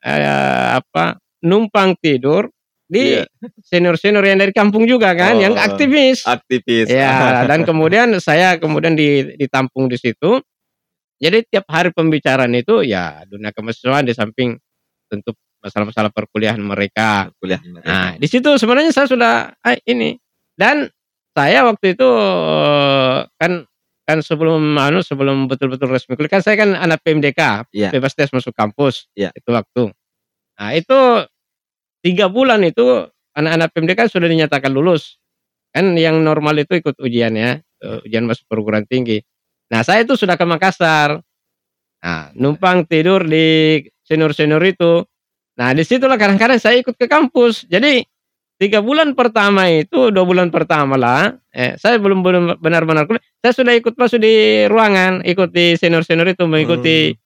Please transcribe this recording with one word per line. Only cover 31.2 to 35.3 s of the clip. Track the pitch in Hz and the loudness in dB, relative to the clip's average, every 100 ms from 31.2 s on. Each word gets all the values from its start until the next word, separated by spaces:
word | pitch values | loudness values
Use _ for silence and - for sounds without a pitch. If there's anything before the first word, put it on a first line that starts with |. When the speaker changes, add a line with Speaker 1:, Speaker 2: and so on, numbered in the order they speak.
| 143 _ _ _ _ _ _ _ | -2 _ _ _ _ _ _ _
Speaker 1:
tiga | 175 180 196 | -4 0 -2
bulan | 202 262 220 | 0 2 2
itu | 180 156 247 247 85 _ _ | 0 0 0 0 -4 _ _
anak-anak | 147 160 165 165 | -4 -2 0 -2
P | - | -2
M | 160 | -2
D | |
K | 190 233 | 0 0
sudah | 185 170 | 0 0
dinyatakan | 160 156 143 135 | 0 0 0 -2
lulus. | 135 165 165 - _ _ | 0 0 0 -2 _ _